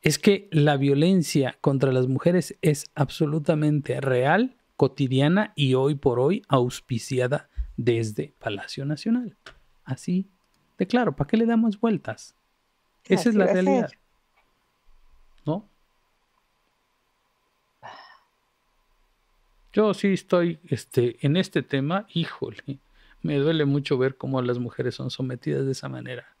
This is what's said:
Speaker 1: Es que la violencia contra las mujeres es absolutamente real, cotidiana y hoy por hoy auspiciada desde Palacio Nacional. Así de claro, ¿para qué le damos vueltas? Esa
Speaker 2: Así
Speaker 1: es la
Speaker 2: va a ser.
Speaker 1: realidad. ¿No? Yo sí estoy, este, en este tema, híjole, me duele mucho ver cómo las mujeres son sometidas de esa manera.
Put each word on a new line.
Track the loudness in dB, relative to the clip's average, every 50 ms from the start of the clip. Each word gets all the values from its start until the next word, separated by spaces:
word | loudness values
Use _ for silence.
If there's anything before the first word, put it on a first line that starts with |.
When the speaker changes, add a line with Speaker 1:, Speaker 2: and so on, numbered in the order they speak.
Speaker 1:
Es | 2 0 0 4
que | 4 4 4 4 -2 -2
la | 2 2 4 4 2
violencia | 2 2 2 4 4 4 4 4 2 2 2 0 0 0 0 -4 _
contra | 0 0 2 2 2 2
las | 2 2 2
mujeres | 2 0 0 2 2 2 2 0 -2 -10 _
es | 0 0 0 0 -4 -12 _
absolutamente | -4 -4 -4 0 -2 -2 0 0 -2 0 0 0 2 2 2 0 0 -2 -2 -4 -4
real, | 0 0 0 2 2 2 2 2 2 -2 -4 _ _ _ _
cotidiana | 0 0 0 2 -2 -2 0 2 2 2 4 2 2 0 -2 _
y | -2 0 2
hoy | 2 2 2 0 0
por | 0 0 0 2 2
hoy | 2 0 0 -2 -2 _
auspiciada | 0 2 2 0 -4 -10 _ _ -6 -6 -6 -4 -4 -2 -2 -2 -4 -4 -6 _ _ -10 -10 -8 -8 -2
desde | 0 0 0 0 -2 -4 -6 -8 -10 -10 _ _
Palacio | -8 -8 -8 -8 -10 -12 -12 -10 -6
Nacional. | -6 -6 -6 -2 -2 -2 -2 -2 -6 -14 _ _ -20 -20 _ _ _ _ _ _
Así | -10 -10 -8 -6 -4 -4 -4 -4 _ _ _ _ _ _ _ _ _ _
de | _ -4
claro, | 0 2 2 2 0 0
¿para | -2 -2 0
qué | 2 0
le | 2
damos | 2 2 2 2 0 -2 0
vueltas? | -2 -2 -2 -2 _ -10 -14 -14 -16 -20 _ _ _ _ _ _ _ _ _ _ _ _ _ _ _
Esa | 0 0 2
Speaker 2:
Así | 2 2
Speaker 1:
es | 2
la | 4 2
Speaker 2:
va | 4
a | 2
ser. | 2 4
Speaker 1:
realidad. | 4 4 2 2 -2 -6 _ _ _ _ _ _ _ _ _ _ _ _ _ _ _ _ _ _ _ -20 -20 _ -20 -20 _ -20 _ _ _ _
¿No? | -4 -4 -4 -6 _ _ _ _ _ _ _ _ _ _ _ _ _ _ _ _ _ _ _ _ _ _ _ _ _ _ _ _ _ _ _ _ _ _ _ _ _ _ _ _ _ _ _ -20 -20 -20 -20 -20 -20 -20 _ _ _ _ _ _ _ _ _ _ _ _ _ _ _ _ _ _ _ _ _ _ _ _ _ _ _ _ _ _ _
Yo | 0 2 2 2 2
sí | 2 0 0 0
estoy, | 0 0 _ 2 2 2 2 -2 -6 _ -6
este, | -6 -6 -6 _ 0 0 0 0 -2 -2 0
en | 0 0
este | 0 -2 -2 -2 -4
tema, | -4 _ -4 -4 -2 -2 -4 -4 -6 _ -6
híjole, | -6 -4 -4 -6 -10 -12 -12 -12 -14 -12 -14 -14 -14 _ _ _ _ _ _ _ _
me | -6 -2 -2
duele | 0 0 0 2 2 2
mucho | 2 0 0 0 -2 0 0
ver | 0 0 -2
cómo | _ -8 -4 -2 -2
las | -2 -2 -2 -4
mujeres | -4 -8 -6 -6 -6 -6 -4
son | -6 -8 -10
sometidas | -6 -6 -6 -6 -6 -8 -6 -4 -4 -2 -2
de | -4
esa | -4 -6 -8 -12
manera. | -12 -12 -12 -12 -12 -14 -14 -18 _ _